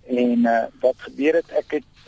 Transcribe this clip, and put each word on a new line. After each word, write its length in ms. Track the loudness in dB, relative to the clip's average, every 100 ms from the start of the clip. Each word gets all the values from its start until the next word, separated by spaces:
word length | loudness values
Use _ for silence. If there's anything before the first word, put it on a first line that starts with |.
| -6
En, 320 | 0 2 2
uh, 200 | 2 0 -2 -2
wat 140 | -2 -2
gebeur 380 | -8 -4 0
het, 140 | 0 -2
ek 220 | -4 -4
het, 220 | -6 -8 _